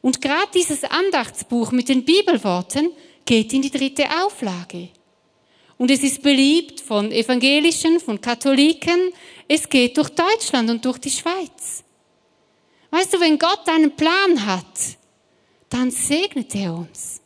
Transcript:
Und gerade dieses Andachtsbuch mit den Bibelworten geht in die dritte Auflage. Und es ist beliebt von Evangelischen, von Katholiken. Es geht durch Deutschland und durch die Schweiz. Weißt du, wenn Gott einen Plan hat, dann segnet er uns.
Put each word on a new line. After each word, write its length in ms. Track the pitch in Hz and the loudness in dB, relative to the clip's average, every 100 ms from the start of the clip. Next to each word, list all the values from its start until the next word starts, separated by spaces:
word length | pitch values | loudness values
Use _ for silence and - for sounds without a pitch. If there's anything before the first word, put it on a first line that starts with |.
Und 200 | 254 254 | -2 -2
gerade 300 | 269 302 403 | -2 0 0
dieses 300 | 359 349 294 | 0 -2 -4
Andachtsbuch 880 | - 311 392 330 226 - - 240 226 | -4 -2 0 0 -4 -10 -4 -2 0
mit 180 | 247 240 | -2 0
den 160 | 262 254 | 0 4
Bibelworten 840 | 370 392 277 202 180 180 277 330 - - _ - | 2 4 0 0 -2 -2 -2 -2 -4 -20 _ 0
geht 280 | 233 220 | 2 2
in 100 | 262 | -2
die 80 | 269 | -2
dritte 340 | 269 269 277 285 320 | -2 -4 -2 -2 0
Auflage. 640 | 392 - 220 180 175 175 180 _ _ _ _ _ _ _ _ _ | -2 -4 -8 -8 -10 -14 -16 _ _ _ _ _ _ _ _ _
Und 120 | 247 | 0
es 140 | 269 | 2
ist 180 | 277 262 | 0 0
beliebt 580 | 285 269 269 320 330 - | 2 4 4 2 0 -14
von 300 | - 208 208 | -4 -2 -2
Evangelischen, 880 | 220 226 254 262 294 311 320 320 339 | -2 0 2 4 4 2 2 0 0
von 220 | 302 208 | 0 -6
Katholiken. 920 | 240 240 277 269 294 320 - 349 370 349 - - - | -4 -2 0 4 4 2 0 0 0 -4 -20 -20 -2
Es 200 | 302 - | -2 2
geht 280 | 269 240 262 | 2 2 2
durch 120 | 294 | -2
Deutschland 600 | - 349 453 - 262 226 | 0 0 0 0 0 0
und 160 | 233 254 | -2 -4
durch 140 | 247 | -6
die 120 | 285 | -6
Schweiz. 720 | - 339 370 339 _ - - _ _ _ _ _ _ _ _ _ _ _ | -6 -4 -6 -8 _ -12 -12 _ _ _ _ _ _ _ _ _ _ _
Weißt 220 | 320 370 | -2 0
du, 60 | 359 | 2
wenn 180 | 339 302 | 4 4
Gott 300 | 330 403 - | 2 0 0
einen 260 | 320 311 | 2 2
Plan 520 | 285 311 359 392 311 208 | 2 0 2 2 2 0
hat, 500 | 185 - - - - _ _ _ _ _ _ _ | -4 -6 -8 -8 -10 _ _ _ _ _ _ _
dann 220 | 247 254 | -2 -2
segnet 640 | 247 - 294 392 277 226 202 | -2 -2 -2 -2 -6 -6 -6
er 180 | 190 | -6
uns. 460 | 165 165 - - - | -6 -10 -12 -14 -14